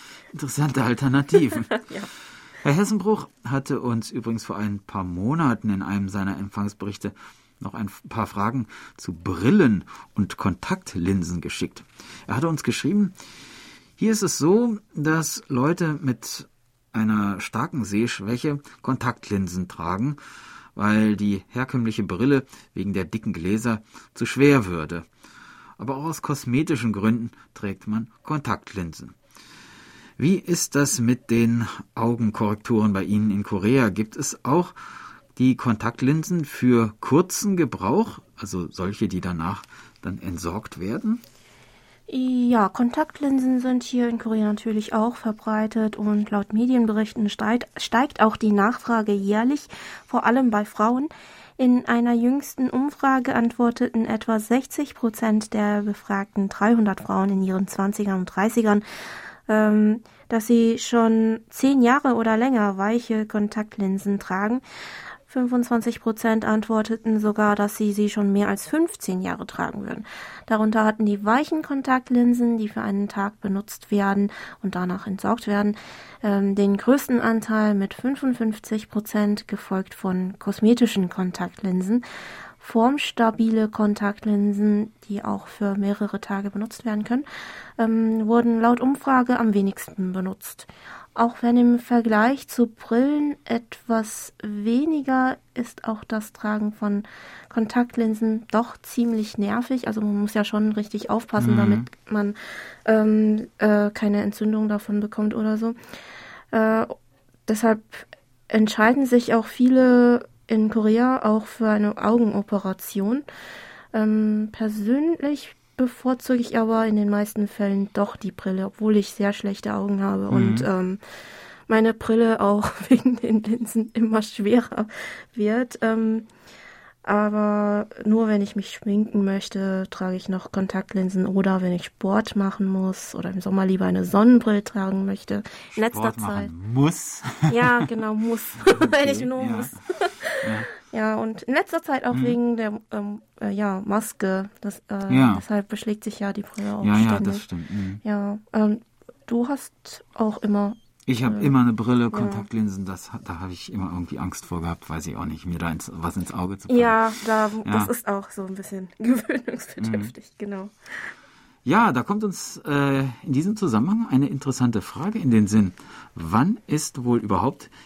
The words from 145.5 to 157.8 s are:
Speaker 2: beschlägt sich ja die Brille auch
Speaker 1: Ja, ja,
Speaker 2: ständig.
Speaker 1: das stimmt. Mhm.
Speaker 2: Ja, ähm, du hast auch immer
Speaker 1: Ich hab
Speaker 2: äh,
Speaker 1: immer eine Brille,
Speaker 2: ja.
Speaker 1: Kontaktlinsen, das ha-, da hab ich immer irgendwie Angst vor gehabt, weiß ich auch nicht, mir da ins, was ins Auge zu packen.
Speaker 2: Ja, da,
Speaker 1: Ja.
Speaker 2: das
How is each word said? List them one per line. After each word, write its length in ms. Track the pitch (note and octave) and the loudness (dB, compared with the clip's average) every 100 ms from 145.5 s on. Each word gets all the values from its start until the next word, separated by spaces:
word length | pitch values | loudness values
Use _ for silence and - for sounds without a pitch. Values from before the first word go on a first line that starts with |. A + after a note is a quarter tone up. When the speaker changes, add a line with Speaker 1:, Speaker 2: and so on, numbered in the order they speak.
| - G3+ | -4 -2
Speaker 2:
beschlägt 380 | G#3 - G#3+ A3 | -6 -6 -6 -8
sich 160 | - | -6
ja 100 | G3+ | -6
die 120 | G3+ | -6
Brille 340 | G3+ - G3+ G#3 | -8 -8 -6 -2
auch 80 | G3+ | 2
Speaker 1:
Ja, 120 | G#2+ | 4
ja, 120 | A2+ | 4
Speaker 2:
ständig. 240 | G#2 G2+ | 2 0
Speaker 1:
das 100 | G2+ | -4
stimmt. 260 | - F2 D#2 | -8 -10 -8
Mhm. 300 | G#2 F#2+ G2+ | -6 -6 -6
Speaker 2:
Ja, 340 | G#3+ G#3 G3+ G#3 - | -4 -4 -4 -6 -4
ähm, 260 | A3 G#3+ G#3 - _ - _ - | 0 2 0 -6 _ -20 _ -4
du 220 | A#3 A#3+ | -2 -2
hast 560 | C#4 - _ - - - | -4 -8 _ -20 -20 -16
auch 240 | - A3 G#3+ | -4 -4 -2
immer 400 | G#3 G3+ G3+ A3+ _ _ - | 0 0 0 -4 _ _ -4
Speaker 1:
Ich 200 | A#2+ - | 0 0
hab 160 | G#2+ | 2
Speaker 2:
äh, 40 | D3 | 4
Speaker 1:
immer 140 | C3+ | 4
eine 120 | B2 | 4
Brille, 320 | A2+ A#2 B2 A#2 | 2 2 2 2
Speaker 2:
ja. 40 | |
Speaker 1:
Kontaktlinsen, 760 | G#2+ G#2 G#2 G#2 A2+ G#2+ F#2+ F#2+ | 0 -4 -4 -6 -2 -2 -2 -8
das 260 | F#2 - | -10 -12
ha-, 80 | - - | -14 -12
da 160 | E2 | -10
hab 100 | F#2 | -10
ich 220 | F2 - | -12 -10
immer 180 | G2+ F#2 | -8 -6
irgendwie 280 | F2+ E2+ B1+ | -6 -8 -6
Angst 260 | F2 - - | -8 -8 -8
vor 160 | F2 | -6
gehabt, 280 | E2+ E2+ - | -6 -8 -8
weiß 160 | D#2+ D#2+ | -10 -8
ich 100 | G#1+ | -8
auch 80 | D#2+ | -8
nicht, 200 | E2 F2+ | -8 -8
mir 120 | E2+ | -6
da 120 | E2+ | -4
ins, 220 | D#2+ - | -6 -10
was 220 | E2+ E2+ F2+ | -8 -8 -6
ins 180 | F2 | -8
Auge 240 | - F2+ G2 | -6 -6 -8
zu 100 | - | 0
packen. 100 | B3 | 2
Speaker 2:
Ja, 320 | A#3 A3+ A3+ A3 A3 | 4 2 0 -2 -2
da, 240 | A3 G#3+ | 0 0
Speaker 1:
Ja. 140 | A3 G#3+ | -4 -2
Speaker 2:
das 160 | G#3 | 0